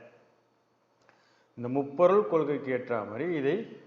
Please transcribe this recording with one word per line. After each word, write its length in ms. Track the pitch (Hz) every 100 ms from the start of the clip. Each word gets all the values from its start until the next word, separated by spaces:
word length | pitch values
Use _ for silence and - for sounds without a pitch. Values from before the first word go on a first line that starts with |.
| - - _ _ _ _ _ _ _ _ _ _ _ _ _ -
இந்த 140 | 120
முப்பொருள் 580 | 135 139 143 180 202 208
கொள்கைக்கு 440 | 165 143 139 131
ஏற்ற 320 | 123 123 117
மாதிரி 320 | 101 110 165 165
இதை 420 | 139 190 226 -